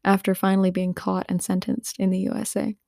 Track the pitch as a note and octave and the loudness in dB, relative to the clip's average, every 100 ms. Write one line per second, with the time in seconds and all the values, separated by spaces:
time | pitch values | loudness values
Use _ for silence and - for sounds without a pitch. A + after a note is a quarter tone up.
0 | - G3 - F#3 F#3+ F#3+ F#3+ F#3 F#3 F3+ | 4 2 2 2 2 4 4 2 -2 -2
1 | - F#3 - F3+ - F#3 - - - - | -2 -2 -2 -4 0 -2 -2 -4 -6 -2
2 | F#3+ F#3 G3 G#3+ A3 G3+ A3 G#3 | 0 0 -2 -4 -4 -4 -4 -6